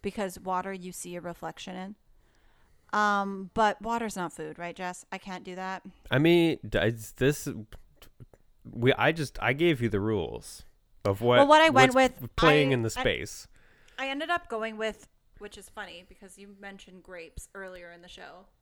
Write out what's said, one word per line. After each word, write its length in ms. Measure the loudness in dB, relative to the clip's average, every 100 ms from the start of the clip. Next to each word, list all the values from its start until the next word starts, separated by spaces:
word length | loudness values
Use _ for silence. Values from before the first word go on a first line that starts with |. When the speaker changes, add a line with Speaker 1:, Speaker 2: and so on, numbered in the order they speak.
Speaker 1:
because 380 | -8 -6 -8 -8
water 320 | -6 -4 -4
you 200 | -10 -12
see 220 | -12 -12 -10
a 60 |
reflection 540 | -10 -10 -12 -12 -14 -12
in. 1200 | -12 -16 _ _ _ _ _ _ _ _ _ 0
Um, 520 | 2 2 -2 -6 -8
but 280 | 2 2 2
water's 340 | -4 -4 -4 -6
not 160 | -8
food, 260 | -8 -12 -10
right, 180 | -12 -8
Jess? 300 | -10 -10 -12
I 60 | -14
can't 260 | -10 -12
do 120 | -12 -10
that. 280 | -8 -10 -14 _ -4
Speaker 2:
I 80 | 2
mean, 420 | 4 6 4 0 -2
d-, 120 | 0
is 340 | 0 -2 -12 0
this, 300 | 0 0 -6 -10 -14 -18 -20 _ -20 _ -20 _ _ _
we, 300 | -16 0 2
I 180 | 4 2
just, 260 | 0 -6 -4
I 120 | -2
gave 280 | 2 2 2
you 80 | 0
the 100 | 0
rules 640 | -2 -2 -4 -8 -14 -20 -20 _ _ _
of 180 | -2 0
what, 160 | 6 6
Speaker 1:
Well, 80 | 10
what 140 | 8
I 80 | 8
went 240 | 8 6
Speaker 2:
what's 260 | 6 2 0
Speaker 1:
with, 140 | -10 2
Speaker 2:
playing 320 | 4 6 4
Speaker 1:
I, 40 | 2
Speaker 2:
in 60 |
the 100 | 0 -2
Speaker 1:
I, 40 |
Speaker 2:
space. 460 | -2 -2 -4 -14 -18 -20 _ _ _ -10
Speaker 1:
I 100 | -8
ended 220 | -6 -4
up 180 | -4 -4
going 280 | -8 -6 -4
with, 300 | -6 -6 -18 _ _ -20
which 180 | -18 -18
is 120 | -20
funny 360 | -16 -16 -16 -20
because 300 | -20 -20 -20
you 180 | -20 -20
mentioned 420 | -18 -18 -20 -20
grapes 460 | -18 -18 -16 -18 -16
earlier 380 | -16 -14 -14 -18
in 100 | -20
the 60 | -20
show. 380 | -20 -18 -20 _ _